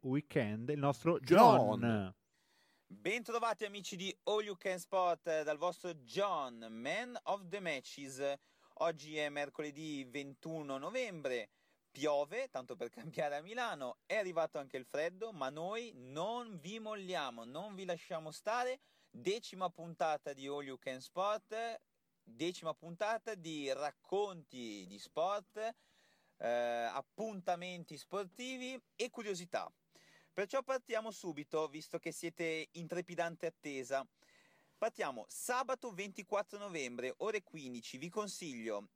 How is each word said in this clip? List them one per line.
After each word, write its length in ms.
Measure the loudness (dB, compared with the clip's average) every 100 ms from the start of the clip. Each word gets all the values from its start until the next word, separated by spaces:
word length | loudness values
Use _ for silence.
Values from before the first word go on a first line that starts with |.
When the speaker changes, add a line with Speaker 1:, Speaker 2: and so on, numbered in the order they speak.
Speaker 1:
weekend, 680 | 0 0 2 2 2 0 -2
il 100 | 2
nostro 400 | 2 4 4 4
John. 600 | 10 12 12 12 8 4
Speaker 2:
John. 340 | 4 4 0 -8 _ _ _ _ _ _ -20
Speaker 3:
Bentrovati, 800 | -6 -2 -2 0 0 2 0 -4
amici 320 | -6 -8 -4
di 200 | -4 -2
All 180 | 2 2
You 140 | 2 -2
Can 220 | -2 -2
Sport, 480 | 0 4 4 2 2
eh, 160 | 0
dal 140 | 2 2
vostro 360 | 0 0 -6 -8
John, 680 | -4 0 2 2 -2 -6 -10
man 500 | -6 -2 -2 -4 -4
of 240 | -2 -2 -2
the 100 | -4
matches. 640 | -2 -2 -4 -10 -10 -2 -2 -2 _ _ -12 -2
Oggi 360 | 0 -2 -4 -2
è 100 | 0
mercoledì 800 | 0 -4 -4 -6 -6 -6 -6 -6
ventuno 680 | -6 -8 -10 -8 -6 -4 -4
novembre. 720 | -2 -2 -4 -2 -2 0 -2 _ _ _ _ -2
Piove, 480 | 2 4 2 -2 -4
tanto 280 | -6 -8 -6
per 100 | -8
cambiare 480 | -8 -8 -2 0 -2
a 60 |
Milano, 560 | -4 -4 -4 -4 -6 -8 -2
è 100 | 0
arrivato 420 | 0 2 0 -2
anche 200 | -6 -8
il 80 | -4
freddo, 480 | 0 0 -2 -8
ma 160 | -4 -4
noi 420 | -2 -4 -4 -6
non 640 | -12 -8 -4 -2 -2 -6 -10
vi 220 | -8 -8
molliamo, 640 | -6 -6 -4 -4 -4 -6
non 320 | -10 -8 -8 -6
vi 80 |
lasciamo 480 | -4 -4 -4 -6 -6
stare. 480 | -4 4 4 4 0 _ _ _
Decima 600 | -2 2 2 0 -2 -2
puntata 600 | -2 -6 0 2 2 0
di 160 | -6 -4
All 160 | -4
You 160 | -4 -6
Can 220 | -6 -6
Sport, 800 | -6 0 2 2 -2 -4 -4 -6 _ _ _ _
decima 500 | -16 -4 -4 -2 -4
puntata 600 | -4 -6 -2 0 0 -4 -8
di 340 | -6 -2 0
racconti 1120 | 0 -2 -4 -2 0 0 -4 -12 -10 -8 -8 -10
di 100 | -14
sport, 600 | -6 0 0 0 -4 -6 -6 -6 _ _ _ _ _ -4
eh, 100 | 0
appuntamenti 1500 | 2 2 0 -2 -4 -6 -6 -6 -4 -2 -2 -4 -8 -10 -14
sportivi 840 | -6 -4 -4 -6 -8 -6 -6 -8 -8 -4
e 140 | -4
curiosità. 600 | -4 -4 -4 -4 -4 -4 -10 _ -20 -20 -20 _
Perciò 320 | -4 -2 -2
partiamo 480 | 0 -2 0 -2 -2
subito, 560 | -6 -6 -6 -2 0 0
visto 320 | -4 -8 -6
che 140 | -6
siete 560 | -6 -6 -2 0 -2 -4
in 160 | -8 -4
trepidante 580 | -4 -2 -2 -2 -2 -6
attesa. 640 | -6 -6 -6 -2 -2 -2 _ _ -20 _ _ _ -4
Partiamo 460 | -4 -2 -4 -4 -8
sabato 640 | -6 0 0 0 -2 -4
ventiquattro 680 | -6 -6 -8 0 0 0 -4
novembre, 560 | -6 -4 -4 -2 -4 -2
ore 260 | 0 -2
quindici, 540 | -4 -12 -10 -10 -10 -10
vi 100 | -6
consiglio 840 | -4 -6 -6 -8 -4 -2 -2 -4